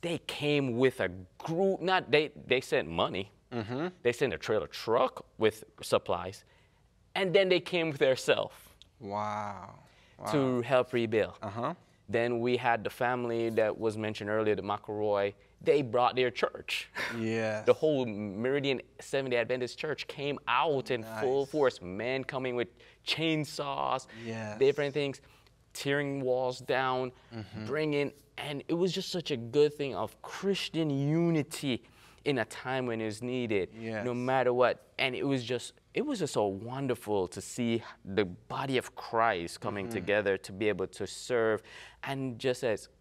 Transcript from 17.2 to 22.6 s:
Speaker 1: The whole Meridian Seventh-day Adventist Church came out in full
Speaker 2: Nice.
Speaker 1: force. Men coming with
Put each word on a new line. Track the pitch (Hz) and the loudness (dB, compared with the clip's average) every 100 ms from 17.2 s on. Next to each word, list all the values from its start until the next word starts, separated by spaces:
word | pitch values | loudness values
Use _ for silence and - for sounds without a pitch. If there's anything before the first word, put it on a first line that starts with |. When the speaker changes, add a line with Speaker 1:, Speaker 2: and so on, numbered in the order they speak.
| 110 113 110 107 107 | -2 0 0 -2 2
Speaker 1:
The | |
whole | 120 156 143 123 | 4 4 2 0
Meridian | 104 104 95 120 143 139 127 - - | -4 -6 -2 -2 0 0 -2 -6 -18
Seventh-day | - 143 135 120 | -4 -4 0 0
Adventist | 113 127 123 - | 0 -2 -4 -6
Church | 156 - - | -8 -6 -8
came | - 143 135 - | -6 -4 -4 0
out | 117 160 143 120 | 2 4 0 0
in | 127 110 113 | -4 -4 -2
full | 127 135 | 0 0
Speaker 2:
Nice. | 139 | 0
Speaker 1:
force. | 156 135 - | 2 2 2
Men | 87 95 117 135 | -10 -6 -4 -4
coming | 131 139 131 | -4 -4 -4
with | 123 | -2